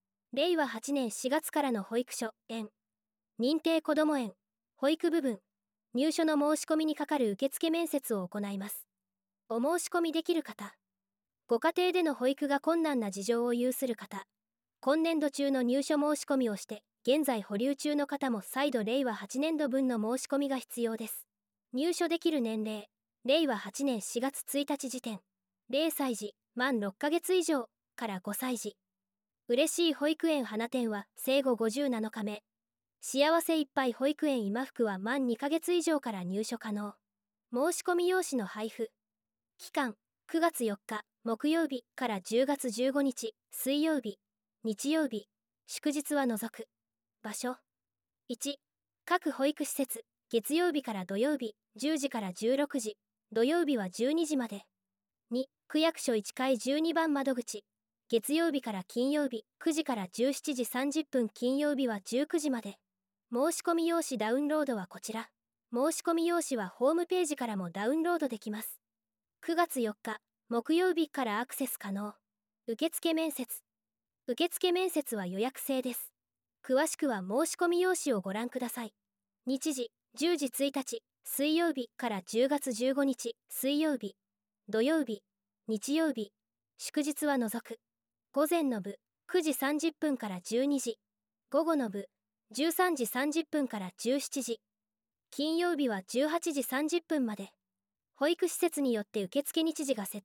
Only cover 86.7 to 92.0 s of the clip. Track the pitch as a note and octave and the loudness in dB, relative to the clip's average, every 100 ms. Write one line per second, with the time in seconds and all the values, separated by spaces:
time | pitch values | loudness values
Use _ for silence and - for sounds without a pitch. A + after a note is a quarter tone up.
86.7 | - - D4+ D4 D4 D4+ C#4 A3 A#3 - | -14 -4 -2 -2 0 0 0 0 -4 -10
87.7 | A3+ _ _ _ _ _ C#4 D4+ E4+ C#4+ | -16 _ _ _ _ _ 0 4 4 2
88.7 | A3 F#3+ G3 _ _ - F#4 D#4 C4 C#4 | 0 -4 -12 _ _ 0 0 2 0 0
89.7 | D4+ D#4+ - D#4 C4 G#3 F3+ - A#3 C#4 | 2 0 0 0 0 -4 -8 -2 2 2
90.7 | C#4+ A#3+ A3 _ _ _ _ - C#4 E4 | 2 -2 -8 _ _ _ _ -2 0 2
91.7 | D4+ A3+ G3+ | 2 0 -4